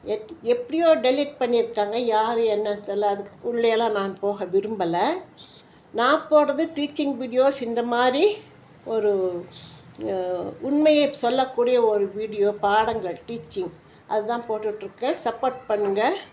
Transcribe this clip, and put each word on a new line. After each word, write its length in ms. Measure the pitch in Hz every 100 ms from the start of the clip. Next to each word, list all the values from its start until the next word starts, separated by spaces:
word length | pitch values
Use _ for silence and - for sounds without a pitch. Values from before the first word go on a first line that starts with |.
| 202
எப்-, 300 | 214 - 330
எப்படியோ 540 | 226 240 - 320 330 311
டெலீட் 380 | 247 277 285 -
பண்ணியிருக்காங்க, 580 | 247 240 226 220 202 226
யார் 400 | 240 214 220 233
என்னன்னு 460 | 226 208 214 208 202
தெரில. 140 | 202
அதுக்கு 520 | 208 196 - - 240
உள்ளேயெல்லாம் 380 | 233 226 220 220
நான் 280 | 208 196 185
போக 260 | 202 202 180
விரும்பலை. 600 | 190 208 214 175 170 208 370 - - - - - - _
நான் 340 | 214 247 311 311
போடுறது 400 | 302 285 269 320 294
டீச்சிங் 400 | 294 - 285 240
வீடியோஸ், 440 | 247 247 269 269
இந்த 220 | 233 233
மாதிரி 540 | 240 240 254 269 415 415 - - - - -
ஒரு, 600 | 220 208 196 185 175 175 - - - - -
அஹ், 500 | 220 190 180 180 185 -
உண்மையை 520 | 247 285 311 302 285
சொல்லக்கூடிய 680 | - 240 254 262 240 240 247
ஒரு 300 | 226 208 196
வீடியோ, 380 | 196 214 202 202
பாடங்கள், 680 | 208 202 208 220 226 180 170 -
டீச்சிங், 440 | 233 156 202 175 - - - -
அதுதான் 360 | 214 214 240 233
போட்டுட்ருக்கேன். 680 | 214 214 208 196 - 254 349
சப்போர்ட் 360 | - 226 262 254 -
பண்ணுங்க. 500 | 208 202 196 240 392 -